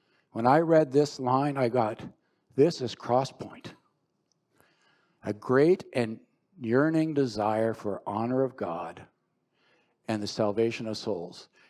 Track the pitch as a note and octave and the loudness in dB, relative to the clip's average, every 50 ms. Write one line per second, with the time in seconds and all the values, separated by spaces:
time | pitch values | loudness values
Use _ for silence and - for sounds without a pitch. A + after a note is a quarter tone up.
0 | _ _ _ _ _ _ _ A2+ A2+ B2 C#3 D#3 E3+ D#3+ E3 D#3 D#3 C3+ B2+ C#3+ | _ _ _ _ _ _ _ 0 2 4 4 4 4 6 6 4 4 4 4 2
1 | D3 C#3+ - - C3 B2+ B2+ C3+ C#3+ D3 C#3 C3+ B2+ A#2 A2+ B2+ A2+ G#2+ A#2 - | 2 2 -2 -6 -2 0 0 0 0 0 -2 -2 -2 0 2 2 0 0 -2 -6
2 | - - - _ _ _ _ _ _ _ _ - C#3 F3 E3+ - C3 A2+ - - | -12 -16 -16 _ _ _ _ _ _ _ _ 4 4 4 4 0 -6 -8 -8 -8
3 | - - A#2+ B2+ C3+ - - - - - - - - - - - _ _ _ _ | -2 0 0 0 0 -2 -6 -14 -16 -16 -16 -16 -18 -20 -20 -20 _ _ _ _
4 | _ _ _ _ _ _ _ _ _ _ _ _ _ _ _ _ _ _ _ _ | _ _ _ _ _ _ _ _ _ _ _ _ _ _ _ _ _ _ _ _
5 | _ _ _ _ - G2+ G#2 G#2 - - B2+ C3 D3 E3 F#3 - - - - C3 | _ _ _ _ -8 -8 -8 -6 -2 0 4 4 6 6 4 2 0 -6 -4 -4
6 | A#2 A2 A2+ - - _ _ _ _ _ _ - B2+ A2+ A#2 C3 D3 D#3+ D#3+ D#3+ | -4 -4 -6 -10 -14 _ _ _ _ _ _ -10 -4 0 2 2 2 4 2 0
7 | D#3+ D#3+ D3+ C#3+ C#3 B2 G#2 G#2 G#2 G#2+ G#2+ A2 A2+ A2+ A2 - - G#2 G2 - | 0 0 0 0 -2 -2 -2 -2 -2 0 0 0 0 -2 -2 -4 -6 -6 -6 -6
8 | - - G2+ G#2+ A2+ A#2+ B2+ C3 C3+ B2+ B2+ - G#2 F2+ E2 E2+ F2 E2 E2+ - | -8 -6 -6 -4 -4 -2 0 0 -2 -2 -2 -6 -8 -8 -6 -8 -10 -12 -12 -16
9 | - - _ _ _ _ _ _ _ _ _ _ _ _ _ _ _ _ _ _ | -20 -20 _ _ _ _ _ _ _ _ _ _ _ _ _ _ _ _ _ _
10 | _ - A2 G#2+ G#2 G2 - - A2+ G#2 G2+ G#2+ A2+ A#2 A2+ - A#2+ A2 G#2+ - | _ -6 -4 -4 -4 -6 -2 0 0 0 2 2 0 0 -2 -4 -8 -8 -8 -8
11 | - A#2 G2+ F2 E2+ - - - - _ _ _ _ _ | -6 -6 -6 -6 -8 -12 -14 -18 -20 _ _ _ _ _